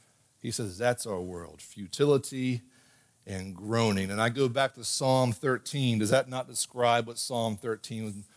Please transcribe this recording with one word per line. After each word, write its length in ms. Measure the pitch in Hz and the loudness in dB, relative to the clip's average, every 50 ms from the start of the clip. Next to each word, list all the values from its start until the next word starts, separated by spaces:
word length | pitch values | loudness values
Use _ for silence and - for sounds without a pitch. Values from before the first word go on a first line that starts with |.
| _ _ _ _ _ _ _ _ | _ _ _ _ _ _ _ _
He 100 | - 120 | -8 -6
says 260 | 113 - 117 98 87 98 | -4 -4 -4 -6 -4 0
that's 280 | 117 123 123 - - | 2 2 2 2 -2
our 160 | 113 101 90 | -4 -4 -4
world, 400 | 90 92 90 87 85 76 80 - | -4 -6 -8 -10 -10 -12 -14 -14
futility 1000 | - - - 104 101 87 - - 147 147 143 131 - - 135 131 127 127 123 117 - - _ - - - _ _ _ _ _ _ _ - | -14 -14 -12 -12 -12 -10 0 2 4 6 6 4 2 0 -4 -2 -2 -2 -2 -2 -6 -12 _ -20 -20 -20 _ _ _ _ _ _ _ -8
and 260 | 98 95 95 98 92 | -8 -8 -8 -8 -10
groaning. 560 | 90 104 107 113 117 113 110 101 98 95 95 | -10 -4 0 2 4 4 4 4 2 0 0
And 120 | 101 107 | 0 0
I 80 | 113 120 | 0 0
go 180 | 113 139 135 127 | 2 2 0 0
back 260 | 117 135 135 131 - | 2 0 0 0 -2
to 80 | 123 113 | -6 -6
Psalm 500 | - - - 139 131 131 131 131 123 117 | -4 -2 0 2 4 4 4 4 2 0
thirteen. 640 | - - 135 127 110 - - - 143 131 123 117 107 | 0 0 0 0 0 -2 -4 -2 0 2 2 4 2
Does 100 | 107 101 | 4 4
that 180 | 127 135 127 127 | 4 4 4 2
not 180 | 127 127 131 - | -4 -8 -8 -6
describe 580 | 120 - - - - 123 120 117 117 117 113 | -4 -4 -4 -4 0 2 4 4 4 4 2
what 140 | 113 117 - | 0 -6 -8
Psalm 380 | - - 127 117 113 113 107 98 | -6 -4 -2 -2 0 -2 -2 -2
thirteen 480 | - 113 110 104 - - 113 110 110 | -4 -4 -4 -4 -6 -8 -8 -6 -6
was, 80 | 107 98 101 101 - - | -6 -8 -10 -14 -16 -20